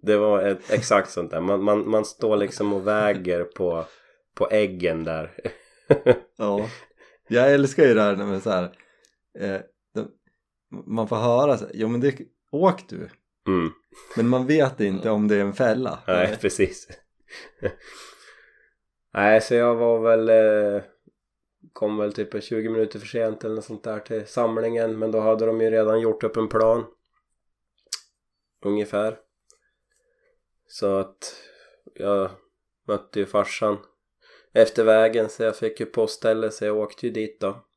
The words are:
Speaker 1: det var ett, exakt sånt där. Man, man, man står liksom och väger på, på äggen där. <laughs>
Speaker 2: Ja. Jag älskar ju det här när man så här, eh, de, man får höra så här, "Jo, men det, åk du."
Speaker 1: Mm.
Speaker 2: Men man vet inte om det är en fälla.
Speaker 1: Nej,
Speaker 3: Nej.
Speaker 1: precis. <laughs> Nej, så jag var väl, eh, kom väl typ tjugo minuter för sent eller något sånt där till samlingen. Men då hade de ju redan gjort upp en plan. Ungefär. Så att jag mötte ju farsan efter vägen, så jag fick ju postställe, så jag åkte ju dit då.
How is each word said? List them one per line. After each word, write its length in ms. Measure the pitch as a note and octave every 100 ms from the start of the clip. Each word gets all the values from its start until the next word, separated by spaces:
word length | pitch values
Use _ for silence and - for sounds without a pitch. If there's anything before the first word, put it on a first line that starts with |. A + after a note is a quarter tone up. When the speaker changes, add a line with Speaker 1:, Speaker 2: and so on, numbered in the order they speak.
Speaker 1:
det 140 | G2+ G#2+
var 260 | G#2+ G2+
ett, 280 | G2 F#2+ -
exakt 400 | G#2+ - G#2 F#2+
sånt 200 | - E2+
där. 100 | E2
Man, 220 | F2 G2
man, 280 | G2+ G#2 G#2
man 140 | A2
står 320 | G#2+ - A2+ G#2+
liksom 360 | G2+ - G#2
och 140 | G2+ F#2+
väger 580 | G#2+ G#2 G2 F2+ F2
på, 400 | F2 - F2+ E2 D#2+ _ _ _ _
på 160 | - -
äggen 540 | G#2+ G#2 F2+ F2 D#2+
där. 300 | D#2+ D#2+ D#2 - - - _ _ _
<laughs> 280 | C#3+ - B2 - _
Speaker 2:
Ja. 320 | G#2+ G2+ A2 - - _ - _ _
Jag 240 | A#2 C3
älskar 340 | C#3+ C#3 C#3 D3
ju 80 |
det 80 | A2
här 140 | G#2 G2
när 100 | G2+
man 140 | G2
så 100 | G#2
här, 260 | F#2 F2+ - _ _ _ _ _ -
eh, 220 | G2+ G2 - _ _
de, 140 | A2 A2 _ _ _ _ _ _ - -
man 220 | A2 G#2+
får 80 | A2+
höra 420 | A#2+ A#2+ C#3+ B2+
så 60 |
här, 80 | -
"Jo, 140 | - A2
men 120 | A#2+
det, 140 | C#3 C3+ - _ _
åk 380 | C#3 F3+ F3+ -
du." 80 | F2+ E2+ _ _ _ -
Speaker 1:
Mm. 240 | F#2 E2 - _ - - -
Speaker 2:
Men 120 | A#2
man 180 | B2+ B2+
vet 340 | D#3 C#3 C3
inte 300 | G#2 F#2+ A2+
om 180 | G#2+ G#2
det 80 | G#2
är 40 |
en 120 | G2+
fälla. 460 | G2+ A#2 A2 B2+ - -
Speaker 1:
Nej, 220 | F2+ F#2
Speaker 3:
Nej. 100 | G#2+
Speaker 1:
precis. 480 | G2+ - F#2+ - - - _ _ _ - - _
<laughs> 80 | - - - - - - - - _ _ _ _ _ _ _
Nej, 260 | G2+ G2+ A2
så 140 | G#2+
jag 200 | A#2+ A#2+
var 240 | A#2 A#2 A#2
väl, 280 | A2+ A2+ A2+
eh, 540 | A2+ G#2+ G#2+ G#2 G2+ - _ _ _ _ _ _ _ -
kom 240 | - G#2+ G#2+
väl 160 | G#2
typ 300 | G#2 G#2 G#2+
tjugo 240 | - A2+ A2
minuter 300 | A2+ A2 G#2+
för 80 | G#2+
sent 380 | A#2 A2+ A2
eller 100 | A2+
något 100 | A2
sånt 200 | G#2 G#2+
där 160 | - G#2+
till 260 | - A2+ G#2+
samlingen. 720 | - A#2 A2+ A2+ A#2 A2+ A2
Men 120 | A2
då 100 | A2
hade 260 | G#2+ A2 A2+
de 140 | A2+
ju 100 | A2+
redan 300 | A2 G#2+ A2
gjort 240 | A2+ A2
upp 120 | A2+ A2+
en 120 | A2
plan. 360 | A2 A2 A#2 A2+ _ _ _ _ _ _ _ _ _ _ - _ _ _ _ _ _
Ungefär. 540 | G2+ G#2 G2+ G#2 A2 A2 _ _ _ _ _ _ _ _ _ _ _ _ _ _ _
Så 300 | - G2+ G2
att 380 | F#2+ _ - - - _ _ _ -
jag 360 | - G2+ G2+ F#2+ F#2 _ _ _ _ -
mötte 300 | G#2 - -
ju 60 | G2
farsan 520 | G#2 G2+ - A2 G2+ - _ _ _ _ - _
efter 300 | - A2+ -
vägen, 440 | A2 A2 A2+ A#2 A2
så 140 | -
jag 140 | A2+ G#2
fick 240 | A2+ A2
ju 60 | A2
postställe, 640 | - A2 - A2+ A2 A2+
så 140 | G#2+
jag 120 | G#2+ G#2+
åkte 280 | G#2 - A#2+
ju 60 |
dit 280 | A2 A2 -
då. 260 | G2 G2+ _